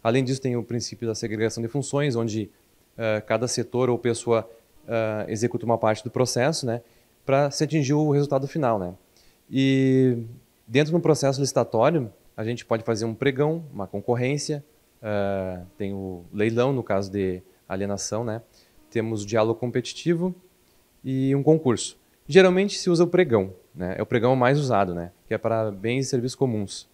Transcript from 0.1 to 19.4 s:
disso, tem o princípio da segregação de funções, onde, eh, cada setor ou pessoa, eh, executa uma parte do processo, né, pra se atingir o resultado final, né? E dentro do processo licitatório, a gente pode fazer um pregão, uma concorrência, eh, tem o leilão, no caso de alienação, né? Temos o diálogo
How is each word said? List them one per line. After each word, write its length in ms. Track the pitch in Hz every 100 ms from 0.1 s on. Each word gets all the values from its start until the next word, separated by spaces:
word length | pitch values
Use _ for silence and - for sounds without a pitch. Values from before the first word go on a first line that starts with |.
| 120
disso, 160 | 127 131
tem 160 | 127 120
o 60 |
princípio 440 | 110 120 - 110 117
da 80 |
segregação 480 | 107 113 104 110 113
de 60 | 113
funções, 480 | 143 131 139 147 117
onde, 340 | 113 110 101 _ _ _ _ -
eh, 240 | 113 107
cada 260 | - 113 120
setor 440 | - 113 120 127
ou 80 | 117
pessoa, 500 | 120 113 - 113 107 - _ _ -
eh, 380 | 113 110 107 98
executa 380 | 110 120 120 131
uma 100 | 113
parte 260 | 110 110
do 80 | 120
processo, 540 | - 127 123 131 160 123
né, 140 | 117 - _ _ _
pra 260 | - 135 143
se 140 | 139
atingir 280 | 151 156 131
o 180 | 147 151
resultado 360 | 143 143 135 139
final, 300 | 165 127 110
né? 160 | 90 92 _ _ _ _ _
E 680 | 127 135 135 131 131 131 120 113 123 _ _ -
dentro 260 | 123 151
do 80 | 170
processo 400 | 160 151 139 135
licitatório, 720 | 135 - 120 113 131 165 113 - _ -
a 80 |
gente 200 | 110 120
pode 180 | - 113
fazer 220 | 117 110
um 100 | 113
pregão, 480 | 107 135 127 147 165 156
uma 140 | 107 95
concorrência, 760 | 101 101 120 123 143 143 147 - _ _ _
eh, 580 | 110 104 98 98 92 90 90 _
tem 160 | 98
o 320 | 98 95 90 87
leilão, 400 | 104 110 117 127
no 100 | 131
caso 280 | 107 98 98
de 320 | 101 95 90 - _ _
alienação, 560 | 95 101 98 - 107
né? 160 | 120 110 - _ _ _ _
Temos 320 | 117 110 110
o 40 | 101
diálogo 340 | 113